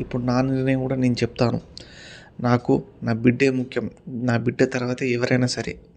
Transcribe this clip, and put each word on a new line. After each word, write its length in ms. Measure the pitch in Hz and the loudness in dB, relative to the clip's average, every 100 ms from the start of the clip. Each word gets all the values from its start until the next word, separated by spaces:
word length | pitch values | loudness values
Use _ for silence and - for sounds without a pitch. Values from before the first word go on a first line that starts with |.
ఇప్పుడు 220 | - 127 | -6 -4
నా 140 | 123 123 | 0 0
నిర్ణయం 380 | 131 131 131 131 | 2 0 0 0
కూడా 160 | 131 131 | -2 0
నేను 200 | 127 117 | 2 2
చెప్తాను. 420 | 117 - 120 120 - - - - - - - - | -2 0 0 0 -6 -18 -20 -20 -20 -20 -20 -4
నాకు 320 | 123 120 - 135 - - | 2 2 4 0 0 -8
నా 100 | 117 | -4
బిడ్డే 360 | 113 123 120 135 | 2 2 4 2
ముఖ్యం, 360 | 131 123 123 107 - - 123 | 2 -2 -6 -6 -10 -12 -4
నా 140 | 123 117 | 0 0
బిడ్డ 260 | 120 - | 0 2
తర్వాతే 420 | 131 131 123 127 131 | 0 2 -4 -2 -2
ఎవరైనా 380 | 120 123 127 123 | 0 2 2 2
సరే. 260 | 123 113 - - | -2 -6 -10 -16